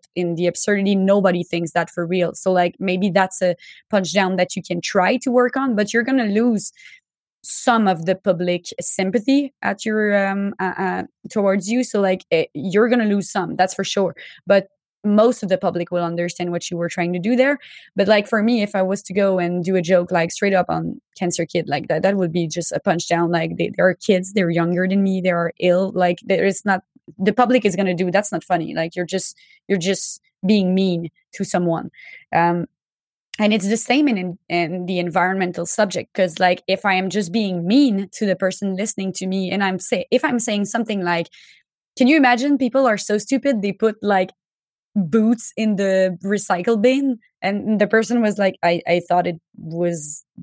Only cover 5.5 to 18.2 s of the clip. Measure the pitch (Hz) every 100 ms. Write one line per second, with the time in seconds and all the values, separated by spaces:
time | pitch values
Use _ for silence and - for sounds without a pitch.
5.5 | 269 269 208 208 233 240 262 214 208 240
6.5 | 208 - - - - _ _ _ _ -
7.5 | - 254 226 196 165 165 185 202 170 175
8.5 | 175 - - - - 190 233 269 277 269
9.5 | - 202 202 220 214 208 202 196 196 202
10.5 | - 185 - 185 185 - _ - 214 196
11.5 | 196 190 247 240 208 190 185 - 165 -
12.5 | 147 185 196 233 247 214 202 - 196 160
13.5 | 165 190 - - 202 180 - - - 185
14.5 | 196 196 _ _ _ 208 208 233 240 185
15.5 | 185 185 170 170 175 170 170 175 - 175
16.5 | 170 - 170 170 - 175 180 202 247 269
17.5 | 277 - - - 190 196 208